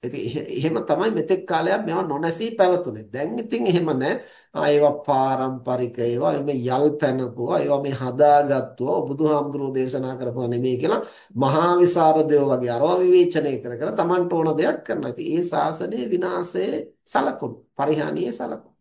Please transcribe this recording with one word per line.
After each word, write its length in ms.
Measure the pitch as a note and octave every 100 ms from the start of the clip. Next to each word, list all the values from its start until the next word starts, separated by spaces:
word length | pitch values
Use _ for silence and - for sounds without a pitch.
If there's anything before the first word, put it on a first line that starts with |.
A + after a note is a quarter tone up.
ඉතින් 180 | - -
එහෙ-, 260 | A#2+ C3+ -
එහෙම 260 | - D3+ C#3
තමයි 280 | - D#3 G#3+
මෙතෙක් 300 | F3+ - F#3 -
කාලයක් 360 | E3 E3 G3+
මේවා 240 | G#3+ E3 F3+
නොනැසී 420 | C#3+ E3 E3 A3+ A3+
පැවතුනේ. 500 | F#3 F3 - G#2+ G#2+
දැන් 340 | B2+ D3+ A#3
ඉතින් 240 | A3 A#3 A3+
එහෙම 200 | E3+ D#3+
නෑ. 240 | C3 C3+ A#3+ - - _
ආ, 180 | D#3 D3
ඒවා 240 | D3 D3 C#3+
පාරම්පරික 960 | - C3+ C3+ C3 C3 C3 B2+ B2 B2 A#2+
ඒවා, 340 | A#2+ A#2+ E3 D3
මේ 180 | C#3+ C3+ B2
යල් 180 | B2+ D3
පැනපුවා, 640 | D3 D3 C3 B2+ A2+ A#2+ D3+
ඒවා 220 | C#3 C#3+
මේ 120 | C#3+
හදාගත්තුවා, 1120 | B2 B2+ B2 D3 D3 C#3+ C3+ A#2 - B2+ F#3 -
බුදුහාමුදුරුවෝ 680 | C#3 D#3 D3 C#3+ C#3 C#3 C3
දේශනා 400 | C3 C3 C3 B2+
කරපුවා 300 | B2 A#2+ B2
නෙමෙයි 300 | A#2+ B2+ B2
කියලා 240 | D#3 A3 - - - A#2
මහා 360 | C3+ D#3 F3 F3+
විසරදයෝ 680 | F3 F3 D#3+ D#3 D3+ D3 C3+
වගේ 240 | B2+ B2
අරවා 260 | A#2 D3 F#3
විවේචනය 540 | F3+ F3+ F3 E3+ C#3+ B2+
කර 160 | A#2+ A#2+
කර 140 | D#3
තමන්ට 400 | G#3+ E3+ F3+ F3
ඕන 160 | E3+ D#3+ D3
දෙයක් 220 | G3 D#4
කරනවා. 300 | - - B2+
ඉතින් 160 | A#2+ E3
ඒ 140 | D#3+
ශාසනයේ 600 | F3 D3 D3+ D#3+ F3+ A3+ A#3+
විනාශයේ 680 | F3+ F#3 F3+ F3 F#3 G3 D4 - _
සලකුණු, 540 | _ D4+ C#4 - B2 - _
පරිහානියේ 600 | _ C#3+ D#3 D#3 D3+ F3
සලකුණු. 420 | - - - - _